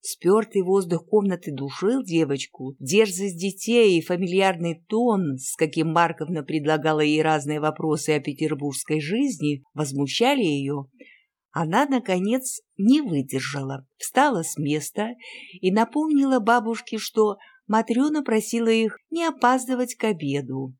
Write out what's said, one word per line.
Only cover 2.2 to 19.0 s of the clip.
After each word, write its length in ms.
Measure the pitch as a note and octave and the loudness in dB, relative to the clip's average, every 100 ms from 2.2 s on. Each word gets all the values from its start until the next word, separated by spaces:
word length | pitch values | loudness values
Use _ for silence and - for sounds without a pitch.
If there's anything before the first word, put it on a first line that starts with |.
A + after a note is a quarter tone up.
| D3+ C#3 - - C3 C#3 | 2 0 -6 -10 -12 -10
Дерзость 600 | C3 F#3+ A3 F3+ G3+ E3+ | 0 2 2 0 -6 -4
детей 600 | G3 F#3+ - A#3+ A3 E3+ | -6 -6 0 4 6 4
и 40 | |
фамильярный 840 | D#3+ F3 F3+ F#3 F#3+ F3 E3+ E3 _ | 0 -2 0 2 2 0 -4 -6 _
тон, 480 | G#3+ A#3+ G3+ E3 C3 | 0 2 2 0 -4
с 200 | - - | -8 -4
каким 360 | D#3+ E3 D#3+ | -2 0 0
Марковна 520 | D#3+ E3+ D#3+ D3+ F3 | 2 2 0 -6 -6
предлагала 560 | C#3+ D#3+ D3 D#3 D#3 D#3 | -4 -2 0 0 2 2
ей 220 | D3+ D3+ | 2 2
разные 360 | D#3 D#3 C#3+ D3+ | 2 0 -2 -2
вопросы 520 | D3+ D3+ D#3+ D3 - | -2 -2 -2 -2 0
о 100 | D3+ | 0
петербургской 800 | C#3 C3+ D3+ D3 C#3+ C3 - D#3 | -2 -4 -4 -2 -4 -6 -4 -4
жизни, 640 | D3 G#3+ C#4 F#3 D3 C#3+ _ | -2 0 0 0 -2 -4 _
возмущали 680 | C#3 D3 C#3 C#3 - A#3+ C#4+ | -6 -4 -2 -2 2 2 2
её. 420 | F#3+ C#3+ C#3 C#3+ C3+ _ - _ _ _ _ | 0 0 -2 -6 -8 _ -20 _ _ _ _
Она, 360 | - D#3+ G3 C#4+ | -6 0 0 2
наконец, 760 | C4 G#3 F3+ G3 B3+ C4 - _ - | 0 0 -2 0 -2 -4 -10 _ -2
не 240 | G3+ C#4+ | 4 4
выдержала, 840 | C#4 D3+ C3+ C3+ C3 C#3+ C3+ C3+ C3 _ | 2 -4 -2 -6 -6 -8 -8 -10 -14 _
встала 460 | - - D4 A3 | -4 2 2 2
с 160 | E3 - | -4 -4
места 560 | D3 D3+ D3 - A3 A#3+ - - - F3+ | -2 -2 -4 -6 -6 -8 -18 -20 -20 -4
и 120 | F#3 | 0
напомнила 640 | G3+ A3+ D4 D#4 D4 C#4 C4 | 2 2 0 2 2 4 2
бабушке, 600 | G#3 A#3+ A3 A3+ - A3 | 4 2 2 -6 -6 -8
что 400 | - A3 G#3+ G3 - _ _ | -4 2 2 0 -12 _ _
Матрёна 560 | G#3+ A3+ A#3 D4 D4+ | 0 2 2 2 0
просила 460 | C#4 A3 G#3+ A#3 A3+ | 0 0 0 0 2
их 300 | A3+ A3+ - | 2 2 -4